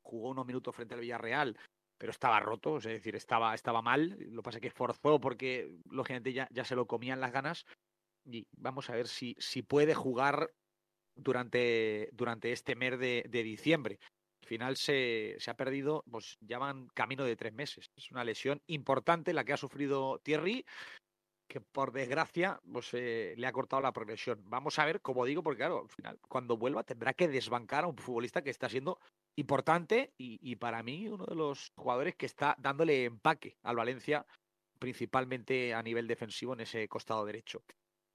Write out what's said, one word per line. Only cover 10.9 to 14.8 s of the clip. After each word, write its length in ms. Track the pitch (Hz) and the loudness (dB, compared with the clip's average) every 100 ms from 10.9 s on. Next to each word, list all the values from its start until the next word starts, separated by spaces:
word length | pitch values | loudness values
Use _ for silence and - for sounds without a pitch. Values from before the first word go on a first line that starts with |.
| _ _ - | _ _ -6
durante, 920 | 135 127 123 123 120 117 110 107 110 | 0 0 2 2 4 4 4 2 -2
durante 380 | 113 120 113 113 | -2 -2 0 -2
este 240 | 120 - 120 | -2 -2 0
mes 220 | 127 127 | 0 2
de, 280 | 127 120 123 | 2 0 0
de 140 | 120 | -2
diciembre. 560 | 110 107 147 160 113 101 - _ _ _ | -2 0 2 4 2 -8 -14 _ _ _
Al 60 | - | -8
final 280 | 113 123 | -4 -2
se, 600 | 135 | -2